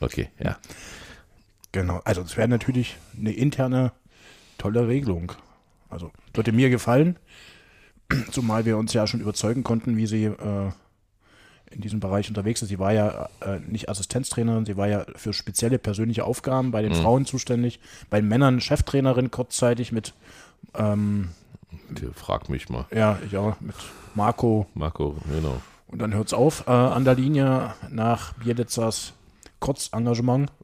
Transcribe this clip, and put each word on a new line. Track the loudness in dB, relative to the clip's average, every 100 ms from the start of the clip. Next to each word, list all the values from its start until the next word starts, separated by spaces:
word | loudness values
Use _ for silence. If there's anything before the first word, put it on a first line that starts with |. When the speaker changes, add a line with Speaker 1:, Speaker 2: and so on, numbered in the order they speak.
Speaker 1:
Okay, | -4 -4 -6 -4
ja. | -6 -6 -10 -20 -18 -18 -20 -20 _ _ _ _ -8
Speaker 2:
Genau, | -4 -2 -2
also | -2 -4
es | -2 0
wäre | 2
natürlich | 2 0 0 -2 -6 -18 -6
eine | -4
interne | 0 0 2 0 2 0 -2 _ _ -20 -20 -20 -8
tolle | -2 2 2
Regelung. | 2 0 -2 -4 -10 -20 _ _ _ _
Also | -14 -14 -16 -6
würde | -2 2
mir | 4 6
gefallen, | 4 4 4 4 0 _ -20 -20 -20 -20 _ _ _ _
<clears throat> | -4 -2
zumal | -2 0 2
wir | 2 0
uns | 0
ja | 0 0
schon | -2
überzeugen | -4 -2 0 0
konnten, | 0 0 0 0
wie | 0
sie, | 0
äh, | 0 -2 -4 -2 -4 -6 _ _ _ _ _ _ -20 _ -18
in | -12
diesem | -6 -4
Bereich | 0 0 0
unterwegs | -2 -2 -2
ist. | -4
Sie | -2
war | 2
ja, | 4 2 0 -10 -8
äh, | -6 -6 -6
nicht | -8 -6
Assistenztrainerin, | -8 -4 -4 -4 -2 0 0
sie | -2 0
war | 0
ja | 0 -4 -8
für | -6
spezielle | -6 -4 -2 0 0
persönliche | 0 -2 -2 0
Aufgaben | -2 -2 0 0 0
bei | 0
den | 0
Speaker 1:
Mhm. | 2
Speaker 2:
Frauen | 4 4 2
zuständig, | -4 -2 0 0 -4 -16 -20 -2
bei | 2
den | 4
Männern | 6 6 4
Cheftrainerin | 2 2 2 2 4 2 0
kurzzeitig | -2 -6 2 2 2 0
mit, | -4 -6 -14 -20 -20 -20 _ -12
ähm, | -2 0 2 2 0 -2 -8 -20 -20 -20 -20 -14
Speaker 1:
Der | -10 -10
fragt | -8 -4 -4 -2
mich | -6 -4
mal. | -8 -4
Speaker 2:
Ja, | 2 2 2 -2
ich | -2
auch, | -2 -4
mit | -10 -14 -16 -18 -10
Marco. | 0 0 2 2 2 0
Speaker 1:
Marco, | -4 -4 -2 -4 -4 -4
genau. | -2 -2 -4 -10 -20 -16
Speaker 2:
Und | -6
dann | -2
hört's | -2 -2
auf, | 2 2 2 2
äh, |
an | 4 4 4
der | 4 4
Linie | 4 2 4 2 -2 -8 -8
nach | -2 0 0 -4
Bielitsas | -6 -2 -2 -2 0 -2 -2 -10 -16 -20 _ -20 _
Kurzengagement. | -4 -4 -4 -2 0 2 2 2 0 -6